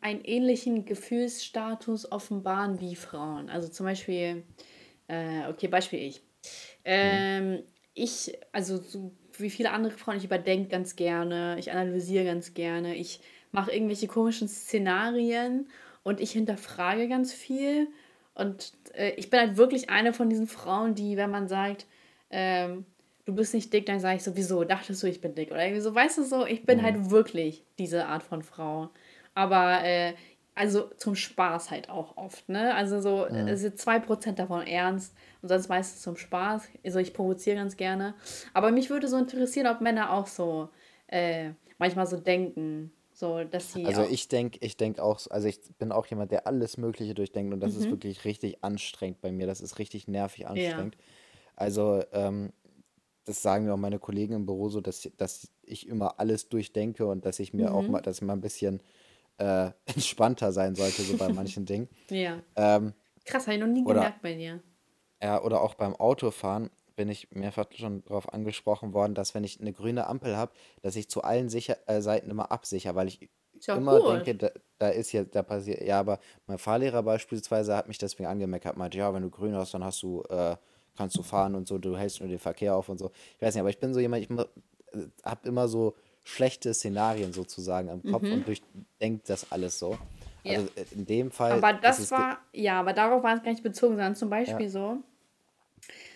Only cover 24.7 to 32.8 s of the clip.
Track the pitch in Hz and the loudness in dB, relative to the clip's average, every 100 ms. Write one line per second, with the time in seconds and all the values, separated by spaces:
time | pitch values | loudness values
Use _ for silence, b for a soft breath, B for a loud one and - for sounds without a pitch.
24.7 | 190 - 190 190 180 165 151 156 160 180 | 0 -2 -2 -2 -2 -6 -6 -4 0 0
25.7 | 208 214 220 294 320 262 262 240 226 - | 0 2 4 4 4 0 2 0 2 6
26.7 | 240 226 208 185 214 220 170 156 156 _ | 8 6 2 6 6 6 2 -2 -4 _
27.7 | - 175 170 151 151 - 160 156 - 156 | -8 -2 0 0 -4 -4 -8 -10 -10 -6
28.7 | 156 160 b b b b 196 190 185 180 | -6 -8 b b b b 0 4 6 6
29.7 | 180 175 175 175 170 B B _ - 202 | 4 4 2 2 -2 B B _ 0 2
30.7 | 202 - - 214 190 - - 180 170 - | 2 0 -4 -2 -2 -2 0 2 0 -4
31.7 | - - 175 156 - 190 - - 196 233 | -8 -6 -8 -8 -10 -14 -12 -6 0 2
32.7 | 202 | 2